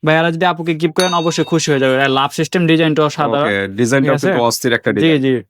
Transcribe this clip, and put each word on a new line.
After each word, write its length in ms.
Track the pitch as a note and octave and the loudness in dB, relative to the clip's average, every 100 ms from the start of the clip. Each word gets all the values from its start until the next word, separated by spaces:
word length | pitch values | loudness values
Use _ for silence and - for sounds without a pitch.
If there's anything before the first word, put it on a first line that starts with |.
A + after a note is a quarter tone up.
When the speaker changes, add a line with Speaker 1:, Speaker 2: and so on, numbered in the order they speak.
Speaker 1:
ভাইয়ারা 280 | D#3 D#3+ E3 | 2 2 0
যদি 140 | E3 | 0
আপুকে 300 | F3+ E3+ E3 | 0 0 -4
গিফট 200 | D#3 E3 | -2 -2
করেন 200 | D#3 F#3 | 0 0
অবশ্যই 300 | F3 E3 E3 | 0 -2 -2
খুশি 260 | D#3 E3 D3+ | -2 -2 0
হয়ে 100 | C#3 | 0
যাবে। 220 | C3 C3 | 2 2
আর 80 | C#3 | 2
লাভ 200 | C3+ C#3 | 0 -2
সিস্টেম 360 | - D#3 F#3 E3+ | -2 -4 0 2
ডিজাইনটা 360 | D#3+ E3 D3+ | 2 2 2
অসাধারণ। 420 | D3+ D3 D3 B2+ D3 | 0 0 -2 0 0
Speaker 2:
ওকে, 220 | G2+ G2 | -2 -4
ডিজাইনটাও 440 | G2 A#2+ C3+ C#3 | -2 0 2 2
Speaker 1:
ঠিক 60 | C#3 | 0
আছে? 80 | F#3 | 0
Speaker 2:
কিন্তু 180 | E3+ | 0
অস্থির 280 | A#2 A2 B2+ | 0 0 -2
একটা 200 | A#2 - | -2 -2
Speaker 1:
জি, 80 | G#2 | 0
Speaker 2:
ডিজাইন। 220 | D#3+ D3+ | 2 2
Speaker 1:
জি। 200 | C3+ B2+ - | 0 -2 -4